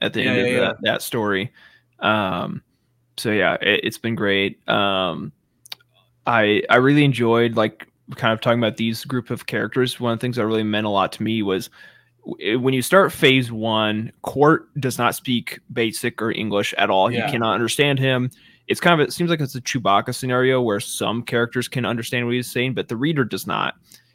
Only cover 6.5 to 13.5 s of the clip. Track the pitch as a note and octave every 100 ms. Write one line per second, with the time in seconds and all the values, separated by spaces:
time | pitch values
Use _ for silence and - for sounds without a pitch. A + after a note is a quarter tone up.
6.5 | G#2+ - B2 C3 D3 C#3+ A#2 A#2 A2+ A#2
7.5 | A2+ A2 - - _ - C3 A#2 A2 B2+
8.5 | A#2 A2+ - A2+ A2 C3+ C3 - B2 -
9.5 | A2+ G#2+ C3 B2 - A#2+ A#2 B2+ A#2+ A2
10.5 | A2 G#2+ G#2 G#2+ G2 F#2 - A2 A2+ G2+
11.5 | F#2 - - - _ _ _ - - F#2
12.5 | B2 B2+ C3 A#2+ F#3+ F#3+ - C#3+ C3 A#2